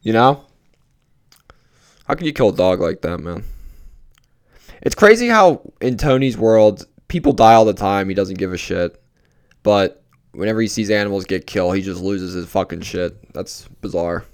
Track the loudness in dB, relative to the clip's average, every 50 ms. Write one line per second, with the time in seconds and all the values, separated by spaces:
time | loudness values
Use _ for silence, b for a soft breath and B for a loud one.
0 | _ 0 0 4 4 2 2 0 _ _ _ _ _ _ _ _ _ _ _ _
1 | _ _ _ _ _ _ _ _ _ _ b b b b b b b b b b
2 | b _ -8 -6 -6 -8 -2 0 0 0 2 2 0 0 0 0 -2 -4 -6 -6
3 | -8 -8 -8 -8 -10 -12 -12 -12 -12 -14 -16 -18 -20 -20 -20 -20 -20 -20 -20 -20
4 | -20 _ _ _ _ _ _ _ b b b b b b b b b -6 0 4
5 | 6 6 6 6 4 2 4 4 6 4 4 2 -6 -20 _ _ -4 -4 -2 -2
6 | 0 0 2 2 2 -2 -2 0 2 4 6 6 6 4 4 0 -14 _ _ _
7 | _ _ -8 -2 0 0 2 6 6 8 8 8 6 4 0 -2 -2 -2 -2 -2
8 | -2 -4 -2 -4 -4 -4 -4 -6 -6 -6 -6 -10 -8 -8 -6 -4 -4 -6 -8 _
9 | _ _ _ _ _ _ _ _ _ _ _ _ _ 0 2 2 2 0 -2 _
10 | _ _ _ _ _ _ _ -8 -6 -4 -2 -2 -4 -4 -4 -6 -4 -2 0 -2
11 | 0 -2 -4 -6 -6 -4 -6 -6 -6 -6 -4 -2 -2 0 -2 -2 -4 -6 -10 -8
12 | -6 -6 -6 -6 -8 -8 -10 -10 -12 -6 -4 -6 -4 -4 -8 -12 -12 -10 -8 -6
13 | -6 -8 -8 -12 -20 _ _ -14 -14 -14 -14 -20 -20 -20 -20 _ -16 -8 -6 -6
14 | -4 -4 -6 -8 -10 -14